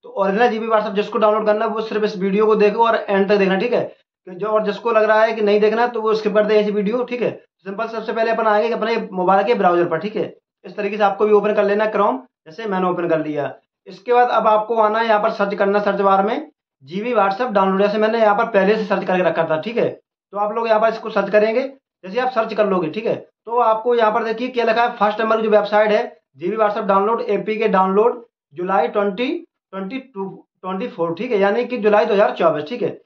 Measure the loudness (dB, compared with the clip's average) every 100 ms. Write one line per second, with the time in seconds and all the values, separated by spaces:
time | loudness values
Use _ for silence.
0 | -10 -2 0 2 2 0 0 0 0 -4
1 | -4 0 2 2 0 0 -2 -4 -6 -4
2 | -4 -4 -2 2 2 4 2 2 0 0
3 | 0 0 2 2 2 0 0 -2 -4 -12
4 | _ _ -18 -8 -2 0 -2 -4 0 2
5 | 4 4 2 2 2 4 2 2 -2 -2
6 | -2 0 0 0 2 2 2 0 0 0
7 | -2 -4 -4 -6 _ _ -14 -8 -8 -6
8 | -6 -2 0 2 2 2 2 -2 -2 -2
9 | -4 -2 2 2 2 2 2 2 0 -2
10 | -4 -6 -8 -10 _ _ -16 -8 -6 0
11 | 0 2 4 4 4 0 2 0 0 2
12 | 0 -2 -10 _ -20 -10 -4 -2 -2 -2
13 | 0 -2 -2 -4 -6 -10 _ _ -20 -14
14 | 0 2 4 2 2 2 2 2 2 2
15 | 2 2 0 -2 -4 0 0 2 0 2
16 | 2 4 2 -4 -8 _ _ _ -12 -8
17 | -2 0 0 0 -2 0 2 2 0 2
18 | 0 2 2 2 2 2 2 0 0 -4
19 | 0 0 0 0 -2 -2 -2 -2 -4 -4
20 | _ _ _ -6 -4 -4 0 2 2 -2
21 | -4 -4 2 2 2 0 -4 -10 _ _
22 | -8 -4 -2 -2 -4 -2 0 0 -2 -4
23 | -4 -6 -8 _ -4 0 2 2 0 2
24 | 2 0 -4 -4 -4 -2 0 0 0 0
25 | -2 0 -2 0 2 2 2 2 2 0
26 | -2 -12 _ -8 -6 0 0 0 0 2
27 | 2 0 -2 -2 -2 -2 0 2 2 2
28 | 2 -2 -14 _ _ -10 -2 0 0 -2
29 | -2 -2 -4 -6 -12 _ _ -12 -10 -10
30 | -12 -12 -12 -12 _ _ -10 -8 -8 -4
31 | -4 -4 -4 0 2 0 -4 -2 2 2
32 | 2 2 2 2 0 0 -6 -6 -6 -6